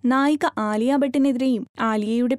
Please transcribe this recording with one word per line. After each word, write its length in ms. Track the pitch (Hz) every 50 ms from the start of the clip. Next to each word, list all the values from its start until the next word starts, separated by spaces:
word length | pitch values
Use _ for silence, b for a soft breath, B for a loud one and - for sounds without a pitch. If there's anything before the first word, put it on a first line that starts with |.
| -
നായിക 420 | 240 254 269 277 294 311 294 370 - - 214
ആലിയ 380 | 214 214 214 214 226 254 285
ഭട്ടിനെതിരെയും 680 | 277 277 269 247 285 269 277 254 240 262 262 247 208 - - _ -
ആലിയയുടെ 560 | 226 226 220 214 208 214 226 240 247 240 262